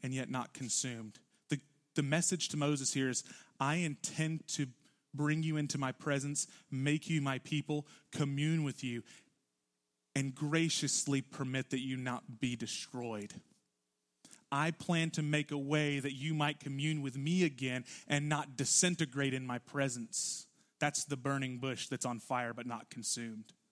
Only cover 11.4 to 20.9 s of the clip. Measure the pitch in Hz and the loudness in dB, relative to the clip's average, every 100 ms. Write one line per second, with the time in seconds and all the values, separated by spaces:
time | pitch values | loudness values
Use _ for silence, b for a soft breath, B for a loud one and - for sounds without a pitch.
11.4 | 131 131 131 135 131 127 127 123 - 117 | -2 -2 0 -2 -2 -2 -2 -4 -6 -4
12.4 | 123 120 117 - - 127 120 107 101 - | -2 -2 -4 -6 -8 -6 -4 -4 -6 -12
13.4 | - _ _ _ _ _ _ _ - B | -18 _ _ _ _ _ _ _ -20 B
14.4 | B 139 160 160 - 165 160 160 151 151 | B 0 0 -2 0 2 2 0 0 0
15.4 | 147 147 139 151 147 139 139 135 151 156 | 0 -4 0 2 2 0 -2 -4 -2 2
16.4 | 147 147 143 139 151 156 139 131 143 185 | 0 0 -4 -2 0 0 -2 -2 2 4
17.4 | 165 127 131 127 120 B B 143 147 151 | 4 2 -2 -2 -6 B B 0 2 0
18.4 | 143 131 135 - 180 175 151 135 139 131 | 0 -2 2 6 6 4 0 2 0 0
19.4 | 127 123 - 143 135 123 113 - - - | -2 -6 -4 0 0 0 -6 -4 -4 -6
20.4 | - _ b b 147 | -10 _ b b 0